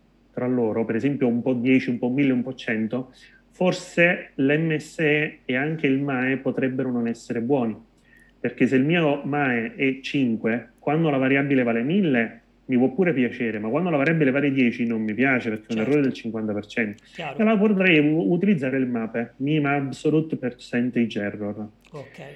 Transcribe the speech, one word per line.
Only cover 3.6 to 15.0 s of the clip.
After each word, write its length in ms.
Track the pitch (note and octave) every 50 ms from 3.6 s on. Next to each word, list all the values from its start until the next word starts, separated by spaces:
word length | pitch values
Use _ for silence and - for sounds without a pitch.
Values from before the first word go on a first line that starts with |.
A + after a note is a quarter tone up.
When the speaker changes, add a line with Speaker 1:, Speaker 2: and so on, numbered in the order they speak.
| C#4 - - - - - - F3 E3+ F3 F3+ - - - _
Speaker 1:
l'M 380 | - C3+ C#3 D3 D#3 E3 D#3+ D#3 D3
S 200 | - - - -
E 400 | D#3+ D3 D3+ D3+ D3+ D#3 - - _
e 120 | - B2+
anche 300 | B2+ C#3+ D#3 D#3+ D#3 D3
il 140 | C#3 C3+ C#3
mae 380 | C#3+ C#3+ C3+ B2 B2+ C3 C3+ C3
potrebbero 520 | - C3 - - C3 B2+ C3 C3 B2+ B2+
non 160 | B2 A#2+ A#2
essere 360 | A#2 A2+ - - - A#2 A#2
buoni, 340 | A2+ B2 C#3+ C3 A#2+ A2 G#2 - - _ _ _ _ _ _ - - _ _ _
perché 260 | - - - - C3
se 100 | A#2+ C3+
il 80 | C3 C3+
mio 360 | D3+ F3 F3+ D#3+ C#3+ C#3+ C#3+ -
mae 500 | C3+ C3+ D3 C#3+ C3 A#2+ A#2 A2 A2+ -
è 240 | - C#3 C3 C3 C3
cinque, 720 | - - - C#3+ C3 A#2 A2+ G#2+ - A2+ A2+ B2 - - _ _
quando 320 | - D3 D3 E3 E3 D3+
la 80 | C#3 C3
variabile 440 | C3 C3 C#3 C#3 C#3+ C#3 C#3 B2+
vale 200 | B2 A#2 A2+ A#2
mille 580 | A#2+ C#3+ F3+ G#3 F#3+ D#3 C3 A#2 A2+ G#2+ - - _ _ _ _ _ -
mi 80 | C3
può 140 | A#2+ C3 B2+
pure 220 | C3 F#3+ F#3 F3
piacere, 480 | D3+ C3 B2 A2+ - - A#2+ A2+ G#2+ G#2
ma 80 | G#2+ A2+
quando 220 | C3 D#3 F3+ F3+
la 60 | D#3+
variabile 360 | C#3 C3+ D#3+ E3 D#3+ D3 C3
vale 180 | B2+ C#3+ C#3+ C#3+
dieci 340 | C3+ C3+ B2+ A#2 A2+ - A#2+
non 140 | A#2 A#2 A2